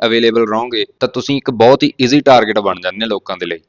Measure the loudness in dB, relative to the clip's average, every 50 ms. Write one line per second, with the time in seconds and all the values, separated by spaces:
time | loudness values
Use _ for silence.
0 | -2 0 0 2 2 2 2 0 0 0 -2 -4 -4 -4 -6 -6 -8 -8 _ -6
1 | -6 -6 -4 -6 -6 -4 -6 -4 -4 -4 0 4 6 6 6 4 2 0 -2 -2
2 | 0 0 2 2 4 4 4 4 4 2 0 -2 -2 -2 -4 -4 -6 -8 -6 -6
3 | -6 -6 -6 -6 -6 -8 -10 -8 -8 -8 -8 -10 _